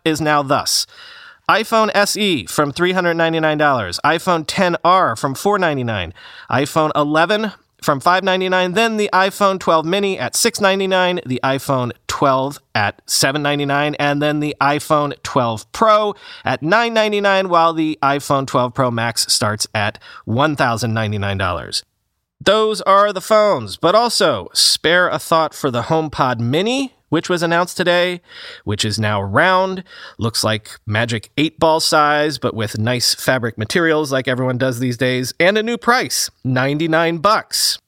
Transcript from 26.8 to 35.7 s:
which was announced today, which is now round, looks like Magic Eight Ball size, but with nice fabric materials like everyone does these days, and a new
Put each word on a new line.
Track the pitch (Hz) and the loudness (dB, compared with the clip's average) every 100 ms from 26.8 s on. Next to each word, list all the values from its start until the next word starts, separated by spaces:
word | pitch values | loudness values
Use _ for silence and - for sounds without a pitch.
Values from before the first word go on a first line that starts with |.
| 269 - _ | -4 -10 _
which | 151 - | -4 -2
was | 175 | -2
announced | 165 170 175 - | 0 0 0 -2
today, | 180 175 180 175 - - - - | 0 2 0 -4 -12 -20 -18 -14
which | - 104 | -8 -4
is | 110 101 | -4 -2
now | 107 104 | -2 -2
round, | 98 107 175 185 190 190 - - - - | 0 2 4 2 0 -4 -12 -20 -20 -6
looks | 110 - | -4 -2
like | 107 110 - - - | -2 -2 -6 -16 -4
Magic | 107 117 113 - - | -2 0 -4 -6 -2
Eight | 156 - | -2 2
Ball | 160 160 | 2 2
size, | - 160 147 147 151 135 | 2 2 4 2 0 -2
but | 123 | -6
with | 110 104 107 | -4 -6 -2
nice | 110 123 - | -2 0 -2
fabric | - - 131 117 - | -2 0 0 -2 -6
materials | 107 - 165 156 151 | -4 0 2 2 0
like | 135 131 | -2 -2
everyone | 127 127 123 | -2 -2 0
does | 131 120 | -2 -2
these | 127 120 | -4 -2
days, | 127 127 127 - | -2 -2 -4 0
and | 170 214 | 0 2
a | |
new | 220 | -2